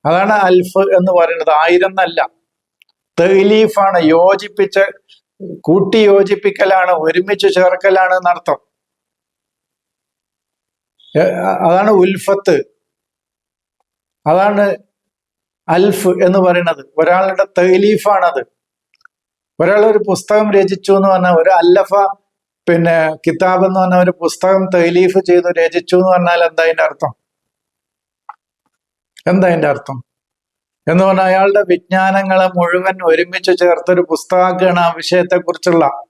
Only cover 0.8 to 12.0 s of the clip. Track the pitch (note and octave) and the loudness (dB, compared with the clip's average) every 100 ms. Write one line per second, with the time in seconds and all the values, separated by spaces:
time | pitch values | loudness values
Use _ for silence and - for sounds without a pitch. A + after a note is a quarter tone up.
0.8 | G3 F#3+ F#3 F3+ E3 E3 D#3+ D3+ E3 F3+ | 0 0 2 0 0 -2 0 0 2 2
1.8 | F#3+ F#3+ F3 E3 C3+ _ _ _ _ _ | 0 -2 -4 -2 -6 _ _ _ _ _
2.8 | _ _ _ - F3 G3 G3+ G#3+ A3 G3+ | _ _ _ -2 2 2 4 2 2 2
3.8 | G3 F3+ D#3+ E3 F3+ G3 G#3 - G3 G3 | 0 2 2 4 2 0 -4 -4 -2 0
4.8 | G3 - _ _ _ _ F#3 - - F3+ | -2 -4 _ _ _ _ -18 -10 0 0
5.8 | F#3+ A3+ G#3 G3 G3 G3 G3+ G3 G3 F#3+ | 2 2 4 4 2 -2 -4 -2 0 0
6.8 | F3+ E3+ D#3+ E3+ G3 G#3 G3 F#3 F3+ F3+ | 0 0 0 -2 -4 -2 0 2 0 0
7.8 | G3 F#3+ F#3 F#3 F3 E3+ - C#3+ _ _ | 0 0 0 0 -2 -4 -4 -6 _ _
8.8 | _ _ _ _ _ _ _ _ _ _ | _ _ _ _ _ _ _ _ _ _
9.8 | _ _ _ _ _ _ _ _ _ _ | _ _ _ _ _ _ _ _ _ _
10.8 | _ _ - D3 F#3 F#3 - - D#3+ F3+ | _ _ -6 -2 -2 -2 -4 -2 0 2
11.8 | G#3+ G3+ | 2 2